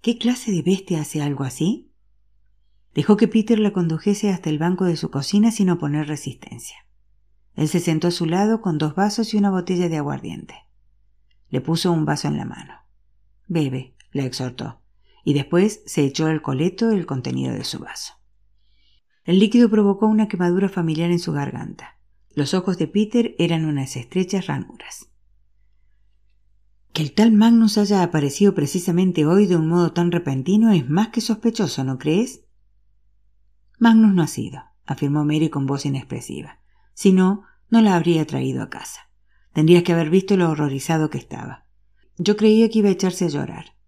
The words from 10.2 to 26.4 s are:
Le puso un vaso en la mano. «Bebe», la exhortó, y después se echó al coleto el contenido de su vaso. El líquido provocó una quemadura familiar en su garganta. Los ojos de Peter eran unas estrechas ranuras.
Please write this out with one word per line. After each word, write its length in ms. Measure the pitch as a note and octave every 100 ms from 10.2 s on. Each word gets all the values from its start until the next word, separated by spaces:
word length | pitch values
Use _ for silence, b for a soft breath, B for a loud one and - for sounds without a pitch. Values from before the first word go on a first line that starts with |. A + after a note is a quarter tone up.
| - - - - _ _ _ _ _ _ _ _ _
Le 100 | C#3
puso 320 | C#3 E3 F#3
un 140 | E3+ D3+
vaso 220 | D3 D3
en 100 | D3
la 60 |
mano. 280 | - - - - _ _ _ _ _ _ _
«Bebe», 480 | E3+ C#3+ C3 C3 _ _
la 120 | C#3+
exhortó, 560 | C3 - B2+ B2 A2+ - _ _ _ _
y 100 | -
después 480 | C#3+ C#3+ F3 G#3 G#3+
se 200 | - -
echó 220 | C#3+ C#3 D#3+
al 140 | D#3
coleto 500 | D3 C3+ E3+ F#3 A3+
el 140 | G#3
contenido 480 | D#3+ C3+ B2+ C3 C3
de 120 | A2
su 160 | - -
vaso. 340 | - - - _ _ _ _ _ _ _ _ _ _ _
El 160 | - F3+
líquido 280 | G#3+ A#3 A#3
provocó 380 | G#3+ G3+ G3 A3
una 220 | G#3+ G#3+
quemadura 400 | F#3+ F3 F3+ G3
familiar 420 | F#3+ E3 D#3 E3+
en 80 | F3
su 140 | E3+
garganta. 680 | D3 C#3 - - - - _ _ _ _
Los 200 | - C#3+
ojos 240 | F#3+ F#3 F3+
de 80 | D#3+
Peter 480 | G3+ G#3+ A#3+ A#3 -
eran 260 | E3+ E3
unas 320 | D#3 D3 C3+ -
estrechas 500 | A#2+ F3+ F#3 G3 F3+
ranuras. 640 | C#3+ - - - - - _ _ _ _ _ _ _ _ _ _ _ _ _